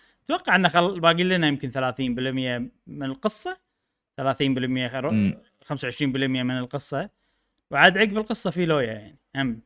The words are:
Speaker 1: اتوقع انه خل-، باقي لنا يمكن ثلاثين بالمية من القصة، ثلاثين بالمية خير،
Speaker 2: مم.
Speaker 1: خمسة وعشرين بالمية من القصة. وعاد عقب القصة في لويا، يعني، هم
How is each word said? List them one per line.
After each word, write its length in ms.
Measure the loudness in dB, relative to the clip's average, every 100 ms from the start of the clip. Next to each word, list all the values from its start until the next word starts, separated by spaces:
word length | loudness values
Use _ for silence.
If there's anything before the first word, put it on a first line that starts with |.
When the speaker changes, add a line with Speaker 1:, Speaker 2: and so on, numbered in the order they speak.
| _ _
Speaker 1:
اتوقع 320 | -6 -4 2 4
انه 140 | 4
خل-، 300 | 4 2 4
باقي 240 | 4 4
لنا 240 | 4 2 2
يمكن 240 | 0 -4
ثلاثين 440 | -2 -2 -2 -2 -2
بالمية 560 | -2 -2 -2 -4 -6 -12 -16
من 160 | -10
القصة، 540 | -8 -4 -4 -4 -8 -10 _ _ _ _ _ -6
ثلاثين 360 | -2 0 0
بالمية 340 | 0 -2 -2 -4
خير، 240 | -4 -2
Speaker 2:
مم. 220 | 0 0 -2 -10 _
Speaker 1:
خمسة 220 | -10 -6 -6
وعشرين 260 | -2 -2
بالمية 320 | 0 0 0
من 140 | -2 -4
القصة. 520 | -4 -8 -6 -6 -8 _ _ _ _ _ -4
وعاد 260 | 6 6 6
عقب 200 | 2 0
القصة 340 | -4 -4 -4
في 140 | 0 2
لويا، 280 | 2 0
يعني، 240 | -6 -14 -20 _ -4
هم 260 | -4 -4